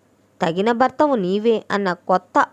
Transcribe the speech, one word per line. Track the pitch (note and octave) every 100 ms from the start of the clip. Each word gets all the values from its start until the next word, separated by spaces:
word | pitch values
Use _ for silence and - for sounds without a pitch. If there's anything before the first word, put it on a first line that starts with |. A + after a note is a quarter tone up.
| _ _ _ -
తగిన | F3 E3+ G#3
భర్తవు | A#3 B3+ C4 D4+
నీవే | C4 F3+ G3+ A3 A3 -
అన్న | G3+ G3
కొత్త | F3 - F#3 - - -